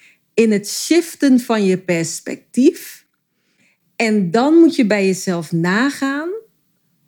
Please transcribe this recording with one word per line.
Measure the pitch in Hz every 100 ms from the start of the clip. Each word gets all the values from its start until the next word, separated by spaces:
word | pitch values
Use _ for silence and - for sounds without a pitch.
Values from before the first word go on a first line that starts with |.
| _ _ _
in | - 226
het | 202 202
shiften | - - 320 339 - 285 254
van | 247 220
je | 196 185
perspectief. | 185 170 160 - - - _ - 277 - - - _ _ _ _ _ _ _ _ _ _
En | 233 214 175
dan | 220 269
moet | 330 330 -
je | 214
bij | 208 190
jezelf | 180 - 170 156
nagaan: | 165 170 196 269 277 269 277 330 427 - _ _ _ _ _